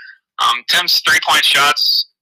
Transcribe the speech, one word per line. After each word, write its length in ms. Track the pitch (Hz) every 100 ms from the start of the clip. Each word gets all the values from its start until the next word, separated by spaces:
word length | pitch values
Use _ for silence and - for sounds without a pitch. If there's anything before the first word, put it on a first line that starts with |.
| - - _ -
Um, 220 | - 120 -
Tim's 320 | 175 175 - -
three-point 380 | 170 - -
shots 640 | - - 143 143 - - - _